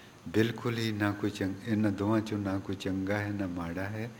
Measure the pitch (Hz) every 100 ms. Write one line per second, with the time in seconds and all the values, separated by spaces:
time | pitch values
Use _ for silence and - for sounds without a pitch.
0 | - - - 107 113 117 120 117 113 104
1 | 104 101 104 - 95 95 - 107 107 95
2 | 101 110 104 107 98 95 95 98 101 95
3 | 95 104 104 101 95 87 85 85 98 107
4 | 117 -